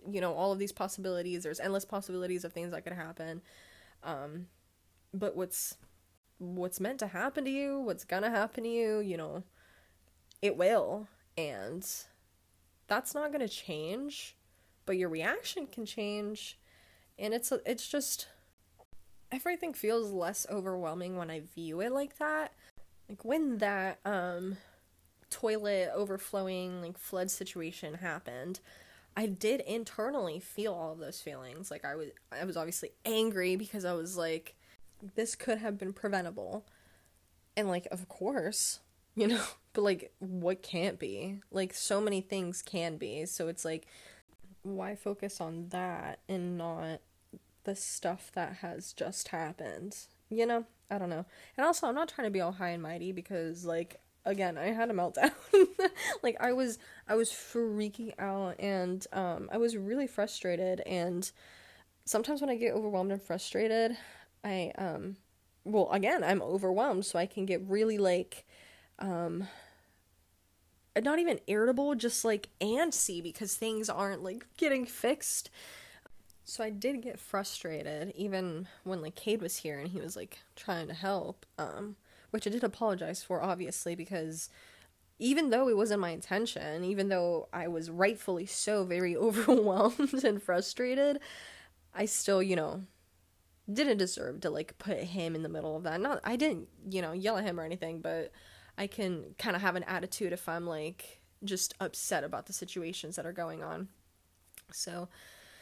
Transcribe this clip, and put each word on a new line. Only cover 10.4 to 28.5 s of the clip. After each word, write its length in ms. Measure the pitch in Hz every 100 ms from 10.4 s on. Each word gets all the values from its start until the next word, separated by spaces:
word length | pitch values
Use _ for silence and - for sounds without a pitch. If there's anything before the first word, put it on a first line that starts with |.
it 140 | 202 156
will. 520 | 185 220 113 196 208 _ _ -
And 480 | 151 107 101 165 190 - - _ _ _ _ _ _ _ -
that's 260 | 214 -
not 160 | 294 294
gonna 160 | 285 226
change, 880 | - - 151 156 220 285 285 - - _ _ _ _ -
but 100 | 185
your 120 | 180
reaction 580 | 160 185 381 - 370 277
can 180 | - 214
change. 720 | - 208 208 208 214 - - _ - - - _ -
And 160 | 214
it's, 200 | 233 240 254
it's 240 | - 233 -
just, 380 | - - - - - _ _ _ _ - - - - -
everything 420 | 254 349 339 339
feels 380 | - 214 233 208
less 360 | 196 175 208 -
overwhelming 640 | 208 190 180 165 170 180 185
when 140 | 165
I 100 | 160 160
view 260 | - 165 165
it 120 | 226
like 260 | 269 285 -
that. 340 | 302 311 302 - - - - - -
Like, 160 | 202
when 340 | 226 311 294 220
that, 420 | 208 196 190 -
um, 520 | 196 196 180 175 185 196 - _ _ _ _ _ -
toilet 600 | - 226 214 208 196 180
overflowing, 840 | 147 202 190 - 196 190 185 180 180
like, 160 | 170 180
flood 320 | - 185 185
situation 640 | - 185 175 165 - 156
happened, 640 | 165 180 151 - 123 151